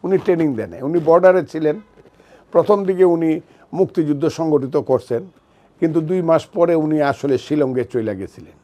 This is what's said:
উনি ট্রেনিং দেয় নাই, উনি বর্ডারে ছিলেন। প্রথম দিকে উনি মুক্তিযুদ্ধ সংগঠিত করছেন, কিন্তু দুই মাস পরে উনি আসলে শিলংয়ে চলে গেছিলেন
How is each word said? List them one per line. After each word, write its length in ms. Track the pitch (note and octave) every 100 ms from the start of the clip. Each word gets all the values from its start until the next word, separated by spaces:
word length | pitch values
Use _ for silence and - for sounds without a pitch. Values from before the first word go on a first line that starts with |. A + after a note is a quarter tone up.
উনি 140 | F#3 F#3+
ট্রেনিং 360 | - F3 D#3+
দেয় 140 | A#2 G#2+
নাই, 140 | E2
উনি 180 | C3+ E3+ D#3
বর্ডারে 400 | E3+ F#3 F#3 D#3
ছিলেন। 360 | D#3+ D3+ D3+ - _ - _ _ - _
প্রথম 340 | - E3 G#3 F#3+
দিকে 200 | F#3 F#3
উনি 340 | E3+ E3 D#3 - _ _
মুক্তিযুদ্ধ 540 | D#3 F#3 - D3+ C#3+ D#3
সংগঠিত 500 | - D#3+ D3+ C3+ D3
করছেন, 460 | B2 B2+ - A#2 G2 _ _ _ _ _
কিন্তু 220 | D#3+ D#3
দুই 200 | D#3 F#3
মাস 240 | E3 D#3+ -
পরে 300 | G3+ E3+ E3
উনি 260 | D#3 D#3
আসলে 360 | C#3+ C3+ C#3+ B2+
শিলংয়ে 480 | - D3+ C3+ B2+ A#2
চলে 320 | B2 A2 F#2+
গেছিলেন 360 | F#2+ - E2 _